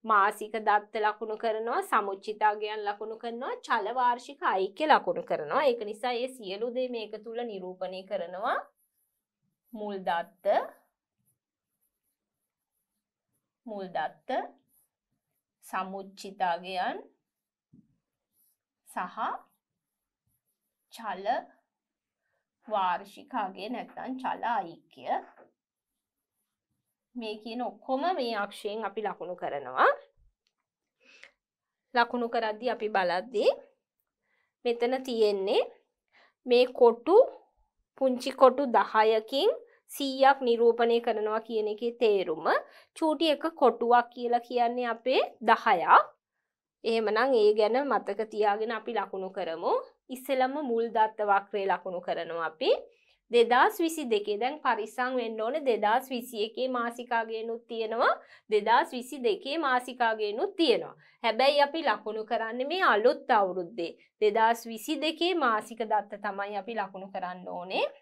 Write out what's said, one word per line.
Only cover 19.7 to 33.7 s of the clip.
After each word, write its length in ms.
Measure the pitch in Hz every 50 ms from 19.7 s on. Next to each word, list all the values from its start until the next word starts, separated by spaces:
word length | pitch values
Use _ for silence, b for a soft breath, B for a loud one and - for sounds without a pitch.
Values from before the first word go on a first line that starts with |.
| _ _ _ _ _ _ _ _ _ _ _ _ _ _ _ _ _ _ _ _ _ _ _ _ -
චල 320 | - 226 208 185 190 196 208 262 320 - - _ _ _ _ _ _ _ _ _ _ _ _ _ _ _ _ _ _ _ _ _ _ _
වාර්ෂික 640 | - 214 202 185 180 175 180 202 - - - - _ 254
අගය 320 | 240 208 190 190 - 294 262
නැත්නම් 440 | 247 214 170 - - - 170 233 262 262
චල 220 | 262 185 - - 196 226
ඓක්‍ය. 560 | 240 208 185 165 160 160 _ _ _ - 123 139 269 - - - _ - - _ _ _ _ _ _ _ _ _ _ _ _ _ _ _ _ _ _ _ _ _ _ _ _ _ _ _ _ _ _ _ _ _ _
මේ 200 | 240 226 214 208 214 -
කියන 180 | 233 220 247 247
ඔක්කොම 380 | 208 - - - - 262 269 302 349 381
මේ 200 | 320 254 233 226
අක්ෂයෙන් 500 | 202 202 202 - - - 208 208 226 220
අපි 160 | 196 196 220 208
ලකුණු 320 | 196 175 - 165 175 180
කරනවා. 560 | - 180 143 135 143 139 127 127 143 190 - - - - _ _ _ _ _ _ _ _ _ _ _ _ _ _ _ _ _ _ B B B B B B B B _ _ _ _ _ _ _ _ _ _ _ -
ලකුණු 340 | 240 233 233 240 240 233 226
කරද්දී 440 | 240 233 226 214 214 214 233 240 220
අපි 120 | 220 220 214
බලද්දී 600 | 214 196 185 175 170 185 220 247 - 202 277 480 554 - - _